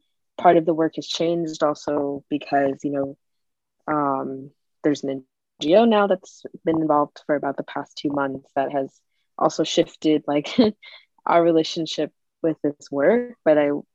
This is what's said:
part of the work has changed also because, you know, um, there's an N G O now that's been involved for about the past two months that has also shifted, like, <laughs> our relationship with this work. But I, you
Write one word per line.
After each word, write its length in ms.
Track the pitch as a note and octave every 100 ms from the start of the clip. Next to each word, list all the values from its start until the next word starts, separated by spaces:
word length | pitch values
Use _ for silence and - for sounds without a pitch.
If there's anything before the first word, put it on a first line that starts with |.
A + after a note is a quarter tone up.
| _ _ _ -
part 200 | F3+ F3
of 80 | E3
the 80 |
work 220 | D#3+ D#3+ -
has 120 | C#3+
changed 540 | - E3 E3+ E3 D#3
also 640 | D3+ D3 - D3 C#3 C#3 -
because, 540 | D3 - C#3+ C#3 C#3
you 80 | D3
know, 260 | C#3+ C#3 C#3+ _ _ _ _ _ _ -
um, 640 | D3+ C#3+ C3+ C3+ C3+ C#3 _ _ _
there's 200 | D#3 C#3+
an 60 | C#3+
N 140 | C3+ C3 _ _ _
G 140 | D3+ F#3+
O 100 | A#3
now 220 | G#3+ G3+
that's 360 | F#3 - - - -
been 180 | - D#3+
involved 400 | D#3 D3 D3 - -
for 100 | D3
about 220 | C#3+ C#3
the 60 |
past 340 | - C#3+ C#3+ -
two 120 | D3+
months 400 | C#3+ C#3 C3+ - -
that 160 | C3+
has 280 | C#3+ C3+ - _ _ _ -
also 260 | - -
shifted, 600 | D#3+ - E3 - D#3+ D3+ -
like, 300 | D3 C#3+ -
<laughs> 680 | A3 - - - _ _ -
our 180 | E3+
relationship 680 | E3+ E3 D#3+ - D#3 - D3 - _ _
with 160 | E3 D#3
this 280 | D3 C#3+ -
work. 440 | C#3+ D3 A#3 B3 A#3+
But 140 | - D3+
I, 80 | D3
you 200 | C#3+ -